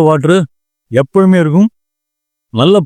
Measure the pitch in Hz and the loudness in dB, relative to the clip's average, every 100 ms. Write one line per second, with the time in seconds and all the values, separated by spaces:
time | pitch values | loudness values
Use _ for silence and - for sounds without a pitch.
0 | 156 156 151 185 160 _ _ _ _ 113 | 2 0 0 -2 -4 _ _ _ _ -4
1 | 139 196 190 185 156 160 220 - _ _ | -2 0 2 2 0 0 -2 -4 _ _
2 | _ _ _ _ _ 113 139 202 | _ _ _ _ _ -2 0 0